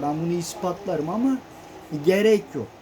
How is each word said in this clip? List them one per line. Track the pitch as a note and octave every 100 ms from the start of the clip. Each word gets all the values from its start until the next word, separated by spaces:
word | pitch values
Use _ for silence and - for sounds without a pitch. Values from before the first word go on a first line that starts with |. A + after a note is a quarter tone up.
Ben | C#3+ D#3 E3+
bunu |
ispatlarım | F3 E3 - F#3 E3+ F#3+ D#3+ D#3
ama | G#3+ C4+ C4 - - - - - D3+ D3
gerek | F#3+ A3 G#3 - C#3+
yok. | G#2 -